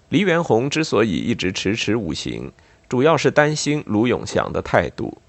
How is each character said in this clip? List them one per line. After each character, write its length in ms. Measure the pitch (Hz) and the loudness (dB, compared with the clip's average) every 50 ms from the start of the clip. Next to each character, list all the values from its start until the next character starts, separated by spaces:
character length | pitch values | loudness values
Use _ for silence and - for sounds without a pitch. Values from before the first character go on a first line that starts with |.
| _ _ | _ _
黎 120 | - 147 | -2 0
元 220 | 202 190 165 170 170 | 2 2 2 0 2
洪 260 | - 117 113 127 143 | 2 2 2 2 0
之 140 | - 156 156 | -2 -2 -2
所 200 | - - 110 107 | 0 2 2 2
以 140 | 113 87 65 | 2 0 -2
一 180 | 55 - 120 | -2 -2 -2
直 160 | - - 92 | -2 -2 -4
迟 240 | 95 - - 95 104 | -4 -2 -2 -2 -2
迟 200 | 117 - - 101 | -2 -2 -2 -2
无 160 | 120 107 80 69 | -2 -2 -4 -6
行， 380 | - - 67 58 55 62 69 - _ _ _ _ _ _ _ | -6 -6 -8 -8 -8 -10 -12 -14 _ _ _ _ _ _ _
主 140 | - 123 131 | -2 2 4
要 120 | 156 165 | 4 4
是 140 | 139 - 139 | 4 2 4
担 260 | - - 151 147 151 | 4 6 4 4 2
心 280 | 151 - 143 147 151 - | -2 -2 -2 -2 -2 -2
卢 220 | - 104 104 117 123 | -2 0 2 2 2
永 180 | 107 69 53 | 0 -2 -4
祥 260 | - - - 57 50 | -2 -2 -2 -2 0
的 100 | - 90 | -4 -6
态 280 | 90 - - 113 87 64 | -6 0 0 0 0 0
度， 300 | - - - - - - _ | -4 -6 -8 -8 -8 -12 _